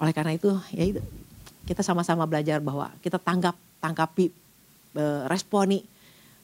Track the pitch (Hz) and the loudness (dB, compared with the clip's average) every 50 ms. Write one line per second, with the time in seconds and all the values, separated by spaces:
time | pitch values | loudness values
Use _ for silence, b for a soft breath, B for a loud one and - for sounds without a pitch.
0 | 151 156 160 156 151 160 156 165 - 202 196 190 175 - - 175 165 190 - - | 0 0 0 0 0 -2 -2 0 2 2 2 0 -2 -6 -2 0 0 0 0 -2
1 | - - - - - - - - - - - - - - 170 - 196 - 175 170 | -6 -10 -12 -16 -18 -20 -20 -20 -20 -20 -20 -16 -8 -6 -4 -2 0 0 0 0
2 | 170 - 165 170 165 160 156 151 147 156 151 151 147 143 135 143 - - - - | 2 0 2 2 2 2 2 0 0 0 0 0 0 -2 -4 -4 -6 -8 -10 -8
3 | - 175 185 180 - 175 165 180 175 175 175 - _ _ _ _ - 160 165 160 | -6 -4 -4 -2 -2 0 0 2 2 0 0 -2 _ _ _ _ -6 -4 0 0
4 | 160 160 - - 185 165 - - _ _ _ _ _ _ - _ _ _ - 151 | -2 0 2 2 2 2 2 -4 _ _ _ _ _ _ -20 _ _ _ -4 -2
5 | 151 147 147 147 131 135 165 185 - - - 202 196 190 196 196 - - b b | 0 0 0 -2 -2 -2 -2 -2 -2 0 2 2 4 4 2 0 -2 -8 b b
6 | b b b b b b b b | b b b b b b b b